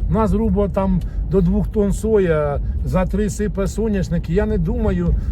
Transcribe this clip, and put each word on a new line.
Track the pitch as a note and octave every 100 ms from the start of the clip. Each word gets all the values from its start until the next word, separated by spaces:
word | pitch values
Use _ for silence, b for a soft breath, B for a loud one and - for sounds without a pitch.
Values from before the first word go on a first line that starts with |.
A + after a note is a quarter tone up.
| B
У |
нас, | F#3+ G#3+
грубо, | G3+ A3+ F#3+ G3+
там | G3 F#3+ F3+ - B B
до | F#3
двох | E3+ G3+ D#3
тонн | A3 G3+
соя, | - A3 G#3+ F3 D3+ D3 C#3 - B B2+
за | E3+ F3+
три | F#3+ G#3+
сипе | - G#3 G3 F#3
соняшник, | G3+ A3+ G3+ D#3+ E3+ -
я | F3 G#3+
не | G#3
думаю, | D#3+ A#3 G#3+ F3+ E3+ - B